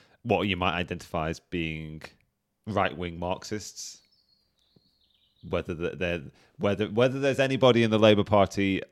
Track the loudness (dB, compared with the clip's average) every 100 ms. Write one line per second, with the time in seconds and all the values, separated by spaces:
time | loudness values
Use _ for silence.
0 | _ _ -2 0 0 -2 -2 -2 -4 -8
1 | -8 -6 -4 -6 _ -6 -6 -8 -12 -14
2 | -18 _ _ _ _ _ -6 -2 -2 -4
3 | -8 -6 -6 -6 -8 -12 -12 -16 -18 -18
4 | _ _ _ _ _ _ _ _ _ _
5 | _ _ _ _ -6 -6 -4 -6 -6 -4
6 | -4 -4 -8 -20 _ -4 -2 0 -2 2
7 | 0 2 0 0 0 4 4 6 4 6
8 | 6 6 4 4 4 2 0 0 -4